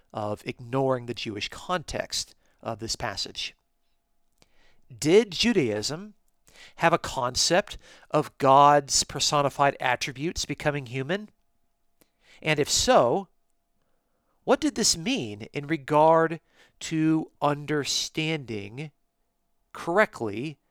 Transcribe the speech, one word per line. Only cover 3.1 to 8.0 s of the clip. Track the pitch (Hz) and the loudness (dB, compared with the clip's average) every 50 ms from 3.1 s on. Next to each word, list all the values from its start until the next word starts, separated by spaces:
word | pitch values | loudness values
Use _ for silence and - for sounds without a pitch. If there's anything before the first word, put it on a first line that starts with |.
| 98 - - - - - - - - _ _ _ _ _ _ _ _ _ _ _ _ _ _ _ _ _ _ _ _ _ _ _ _ _ _ _ 127 110 | -6 -8 -10 -10 -10 -10 -10 -10 -12 _ _ _ _ _ _ _ _ _ _ _ _ _ _ _ _ _ _ _ _ _ _ _ _ _ _ _ -12 -4
Did | - 151 180 214 233 208 | 2 4 6 6 4 4
Judaism | 160 - 185 233 240 196 139 110 104 107 104 - 143 165 202 214 - _ _ _ _ _ _ - _ - - - - - | 0 0 0 2 2 2 2 0 -2 -2 -4 -6 -6 -8 -12 -16 -20 _ _ _ _ _ _ -20 _ -20 -20 -20 -4 0
have | 165 165 | 2 2
a | 165 - | 2 2
concept | - - - 131 123 123 123 - - - 165 190 - - - - - - - - | 0 -6 -6 -4 -4 -2 -2 -2 0 2 2 0 0 -2 -8 -18 -18 -20 -20 -20